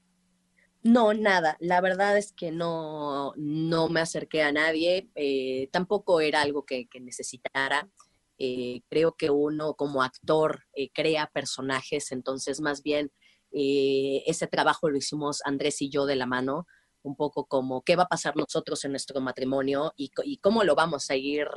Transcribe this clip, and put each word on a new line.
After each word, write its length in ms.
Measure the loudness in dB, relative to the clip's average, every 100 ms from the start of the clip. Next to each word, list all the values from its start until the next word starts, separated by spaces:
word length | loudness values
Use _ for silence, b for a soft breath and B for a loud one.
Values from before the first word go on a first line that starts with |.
| _ _ _ _ _ _ b _
No, 300 | 6 8 6
nada. 420 | 4 4 4 2 0
La 180 | 2 2
verdad 380 | 2 2 4 2
es 160 | 0
que 180 | -8 -6
no, 800 | -4 -2 -4 -6 -6 -4 -2 -4 -6
no 500 | -4 -2 0 2 2
me 140 | 2
acerqué 420 | 0 -4 -2 2
a 80 | 2
nadie. 580 | 4 2 2 2 0 -2 -4
Eh, 540 | -2 0 -2 -4 -2
tampoco 480 | -2 0 0 2 2
era 220 | 4 2
algo 240 | 2 -2 -4
que, 220 | -8 -8
que 120 | -16
necesitara. 920 | -16 -12 -12 -10 -6 -2 0 0 -4 _ b b _ -6
Eh, 440 | -4 -4 -6 -8 -2
creo 260 | 0 0 0
que 140 | 2
uno 460 | 2 2 -2 -4 -4
como 280 | -2 0
actor, 600 | 0 -2 0 2 2 -2 _
eh, 160 | -8 -6
crea 340 | -2 0 0 -2
personajes, 840 | -4 -6 -6 -2 -2 -2 -6 -4
entonces 480 | -8 -6 -6 -4 -4
más 220 | -2 -4
bien, 300 | -2 -2 -2 b b b _
eh, 720 | -2 0 2 2 2 0 0 -2
ese 220 | -2 -2
trabajo 420 | 2 2 2 0
lo 80 | -2
hicimos 440 | -4 -4 -4 -4
Andrés 380 | -4 -2 -2 -2
y 80 | -4
yo 160 | 0 0
de 100 | 0
la 100 | 0
mano, 400 | -2 -2 -4 -8 b b _
un 120 | -10 -4
poco 300 | -4 -4 -2
como 360 | -2 -2 -2
qué 120 | 2 2
va 80 |
a 40 | 2
pasar 280 | 0 -2 -2
nosotros 480 | -2 -2 -4 -6 -4
en 60 |
nuestro 280 | -6 -4 -4
matrimonio 760 | -4 -4 -2 0 0 0 -2 -6
y 120 | -10
co-, 140 | -6 -6
y 120 | 0
cómo 260 | 2 4
lo 100 | 4
vamos 380 | 4 4 0 -2
a 40 | -2
ir, 320 | 0 -2 -2